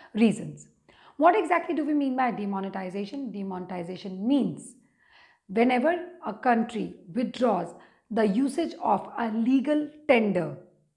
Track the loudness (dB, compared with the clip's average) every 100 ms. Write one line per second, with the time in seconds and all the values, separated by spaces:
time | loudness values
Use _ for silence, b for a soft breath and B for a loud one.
0 | B 2 2 2 -6 -14 -18 _ _ B
1 | B 4 4 6 4 0 0 -2 0 0
2 | 0 0 0 -2 -4 -4 -6 -8 -8 -6
3 | -8 -8 -8 -8 -8 -8 -8 -8 -8 -10
4 | -10 -4 2 2 2 -2 -12 -20 b b
5 | b b b b -4 2 4 4 2 0
6 | -4 -12 -10 -2 2 2 2 -4 -6 -10
7 | -8 -4 -4 0 0 0 -4 -10 B B
8 | B 0 2 2 0 0 -4 -4 0 0
9 | -2 -6 -4 0 2 2 4 0 -2 -2
10 | 2 4 4 0 -2 -6 -16 _ _